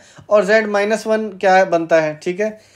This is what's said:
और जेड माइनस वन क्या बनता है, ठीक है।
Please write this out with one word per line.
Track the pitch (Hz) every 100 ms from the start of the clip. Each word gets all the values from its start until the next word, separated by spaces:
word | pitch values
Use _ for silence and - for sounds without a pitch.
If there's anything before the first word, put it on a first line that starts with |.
| _ - -
और | 208 190
जेड | 220 214
माइनस | 202 208 220 220
वन | 220 220
क्या | 190 196 190 185
बनता | 170 165 165
है, | 156 151
ठीक | 180 180
है। | 214 214 _